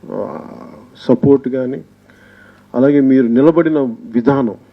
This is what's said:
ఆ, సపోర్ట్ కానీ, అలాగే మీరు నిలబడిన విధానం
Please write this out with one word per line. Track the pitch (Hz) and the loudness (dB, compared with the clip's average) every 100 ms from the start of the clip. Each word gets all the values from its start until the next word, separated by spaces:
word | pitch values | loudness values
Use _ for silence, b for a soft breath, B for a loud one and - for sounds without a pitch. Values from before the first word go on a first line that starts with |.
| - | -12
ఆ, | 98 101 69 - - - - - - - | -10 -10 -12 -16 -20 -20 -20 -20 -16 -2
సపోర్ట్ | 123 139 139 131 | 0 4 2 0
కానీ, | 131 127 143 - _ b b b b b b b 123 | -6 -6 -8 -14 _ b b b b b b b 0
అలాగే | 135 143 | 2 4
మీరు | 135 131 120 | 4 2 2
నిలబడిన | 117 147 165 165 151 131 113 | 2 2 2 0 -2 -4 -8
విధానం | - 123 117 139 120 95 _ | -6 -2 0 0 -2 -6 _